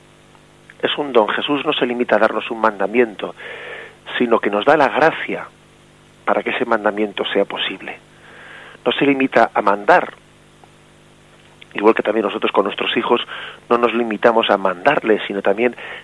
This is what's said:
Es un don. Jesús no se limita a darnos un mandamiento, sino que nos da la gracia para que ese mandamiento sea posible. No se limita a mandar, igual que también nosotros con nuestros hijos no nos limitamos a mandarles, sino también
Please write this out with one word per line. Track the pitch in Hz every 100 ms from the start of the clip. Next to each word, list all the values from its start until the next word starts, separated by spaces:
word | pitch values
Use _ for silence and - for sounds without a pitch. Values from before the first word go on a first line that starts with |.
| _ _ - - - - - -
Es | - -
un | 147
don. | 123 104
Jesús | - 107 143 143
no |
se | 143 123
limita | 120 123 107
a |
darnos | 110 110 -
un | 113
mandamiento, | 110 101 98 117 117 95 90 - - - - - - - - -
sino | 120 113
que | 110
nos | 104 104
da | 156
la | 131
gracia | 110 156 - - 92 - - _ - - _ _ _ -
para | 104
que | 120
ese | - 117
mandamiento | 113 104 104 107 98 104
sea | 101 98
posible. | 92 - 98 - - - - - - - - - - 120
No |
se | 123 143
limita | 135 135 123 110
a | -
mandar, | 104 101 101 175 127 - - _ _ _ - - - _ - _ - - - - -
igual | - 104 110
que |
también | - 107 101
nosotros | 107 110
con | 107 98
nuestros | - 98 120
hijos | 113 120 - - - - -
no | 120
nos | 120
limitamos | 117 117 104 120 113 113
a | 101
mandarles, | 98 90 92 151 110 104 -
sino | 101
también | 101 101 123 117 - -